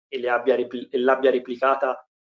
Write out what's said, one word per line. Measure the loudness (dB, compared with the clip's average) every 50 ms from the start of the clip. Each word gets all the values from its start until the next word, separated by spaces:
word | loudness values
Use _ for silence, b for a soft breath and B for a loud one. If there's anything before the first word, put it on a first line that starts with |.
| _
e | _ -8 -6
le | -2 0
abbia | 0 0 2 2 2
repli-, | 2 0 -4 -6 -10 -8 -6
e | -4 0
l'abbia | 2 2 2 4 4 2
replicata | 2 0 -2 -6 -6 -2 0 0 0 0 0 -2 -4 -6 -10 _ _ _